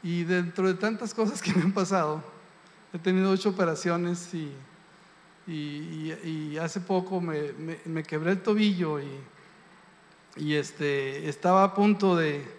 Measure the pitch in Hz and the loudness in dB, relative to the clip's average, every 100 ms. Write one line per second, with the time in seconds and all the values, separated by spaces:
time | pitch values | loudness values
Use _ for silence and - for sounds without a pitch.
0 | 175 175 170 180 175 170 190 185 214 214 | -2 -2 0 0 0 0 0 2 -2 -2
1 | 226 - 214 285 - 185 170 196 185 190 | -6 0 0 0 0 2 2 2 2 2
2 | 151 156 - - - - - - - 175 | 2 -2 -8 -20 -20 -20 -20 -20 -12 -4
3 | 175 185 190 190 208 190 175 156 175 170 | 2 4 4 4 2 2 0 2 0 0
4 | 175 175 - 170 147 139 - - - - | 0 -4 -6 -8 -8 -10 -18 -20 -20 -20
5 | - - - _ - 160 147 147 160 160 | -20 -20 -20 _ -10 -8 -6 -8 -8 -8
6 | 156 160 165 160 151 151 165 196 180 185 | -8 -8 -6 -6 -4 -4 -4 -6 0 0
7 | 180 185 175 151 147 131 160 165 165 160 | 0 -4 -2 -2 -4 -6 -10 -10 -6 -6
8 | 156 156 165 190 208 214 214 185 165 151 | -4 -2 0 0 2 4 4 2 -2 -2
9 | 139 135 135 - - - - - - _ | -6 -12 -16 -20 -20 -20 -20 -20 -20 _
10 | _ _ _ - 151 151 143 - 147 139 | _ _ _ -6 0 0 -2 -2 0 0
11 | 135 139 156 143 180 190 190 196 208 208 | -2 -4 -6 0 4 6 6 6 4 6
12 | 196 175 156 143 135 | 4 4 2 -2 -8